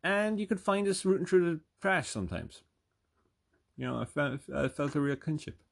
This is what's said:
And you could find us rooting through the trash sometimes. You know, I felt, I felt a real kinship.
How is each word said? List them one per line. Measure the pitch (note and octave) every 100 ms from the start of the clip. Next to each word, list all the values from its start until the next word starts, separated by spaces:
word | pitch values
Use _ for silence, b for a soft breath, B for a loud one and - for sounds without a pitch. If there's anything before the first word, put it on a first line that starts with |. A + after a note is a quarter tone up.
And | E3 G3+ G#3+ G#3+
you | G#3
could | G3+
find | - G3 G3+
us | G3
rooting | F#3+ F#3+ F3+
through | F#3
the | E3+ D#3+ _ _
trash | G3 F#3 -
sometimes. | A2+ F2+ E2+ D#2+ - _ _ _ _ _ _ _ _ _ _ _ -
You | B2+
know, | A#2+
I |
felt, | A#2 - C#3+ C3+ -
I | C#3 C3+
felt | - C#3+ D3
a |
real | C#3+ C#3
kinship. | - D3+ - - _